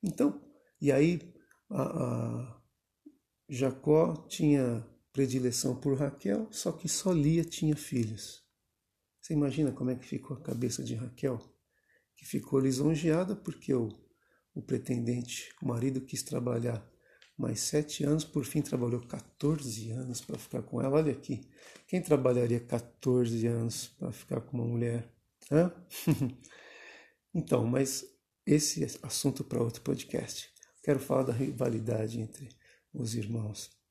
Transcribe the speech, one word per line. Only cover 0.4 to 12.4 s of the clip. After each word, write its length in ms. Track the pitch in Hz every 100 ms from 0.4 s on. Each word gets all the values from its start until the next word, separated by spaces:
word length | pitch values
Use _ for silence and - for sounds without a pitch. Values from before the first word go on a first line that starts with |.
| - _ _ _
e 100 | 143
aí 420 | 135 156 175 - - _ _ _
a, 140 | -
a 760 | 135 - 127 120 117 117 123 - _ _ _ _ - _ _ _ _
Jacó 800 | 131 135 131 - 151 170 160 -
tinha 580 | - 151 143 127 117 113 - _
predileção 640 | - 135 127 123 120 131 127
por 220 | 147 131
Raquel, 500 | 143 151 190 208 220
só 200 | - -
que 180 | 165 165
só 220 | - 190
Lia 340 | 175 143 165 165
tinha 300 | - 156 147
filhos. 680 | - 131 110 113 - - _ _ _ _ _ _ _ _
Você 120 | -
imagina 380 | 156 143 139 147
como 180 | 123 127
é 60 | 127
que 100 | -
ficou 300 | - - 127
a 60 |
cabeça 420 | - 117 123 117
de 120 | 123 117
Raquel? 440 | 123 - 143 120 - _ _ _ _ _ _ _
Que 100 | 143
ficou 340 | -